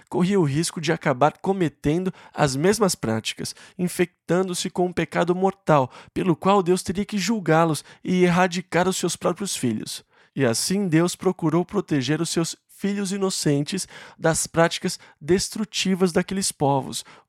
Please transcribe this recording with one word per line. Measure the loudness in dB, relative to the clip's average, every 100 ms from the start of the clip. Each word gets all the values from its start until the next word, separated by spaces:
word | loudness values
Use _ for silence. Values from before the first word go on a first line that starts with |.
| -6
corria | -2 2 2
o | 2
risco | 0 -2 -4
de | -2
acabar | 0 0 2 2 2
cometendo | -4 0 -2 -2 -2 0 -2 -6 -10
as | -2 0 2
mesmas | 0 2 0 0
práticas, | -4 -4 -6 -8 -10 -12 -14 -6
infectando-se | -4 0 -2 _ 0 0 0 -4 -4
com | -2 -2
um |
pecado | -2 -2 0 0 2
mortal, | 0 0 2 2 2 -6 -10
pelo | -4 0 0
qual | 2 2
Deus | 4 0
teria | -2 -6
que | -4 -2
julgá-los | -2 -2 2 4 4 0 -6 -10
e | -2 2
erradicar | 4 4 2 -2 -2 0 2
os | 0
seus | -4 -2
próprios | -2 -2 -6 -4
filhos. | -2 -2 -6 -12 -16 _ _
E | -2 0
assim | 0 0 -2 2
Deus | 2 2 0
procurou | -2 0 0 0 0
proteger | -4 -2 -2 0 -2
os | -2
seus | -2 -4 -6 _
filhos | -6 -4 -4 -4
inocentes | -2 -2 0 0 0 0 -6 -8 -14 -20 -2
das | 0 0 -2
práticas | 0 0 0 -6 -8 -14 _
destrutivas | -2 -2 -2 -6 -6 -4 -2 0 2
daqueles | 0 -2 -2 -4
povos, | 0 0 0 -2 -8 -12 -20